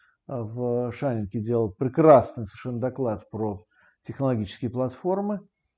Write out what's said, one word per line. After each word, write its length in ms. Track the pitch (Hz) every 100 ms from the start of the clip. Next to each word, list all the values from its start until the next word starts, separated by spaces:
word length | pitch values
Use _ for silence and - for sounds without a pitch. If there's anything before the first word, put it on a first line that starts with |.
| _ _ -
а, 160 | 120
в 500 | 107 117 123 120 123
Шанинке 480 | - 143 117 101 120
делал 320 | 107 117 110
прекрасный 720 | - 131 131 160 135 - - 107
совершенно 320 | - 127 120
доклад 500 | 127 127 123 101 -
про 360 | 107 110 98 - _ _ _
технологические 720 | - - 135 120 101 - 120
платформы, 680 | 120 127 127 180 196 202 208 208 _ _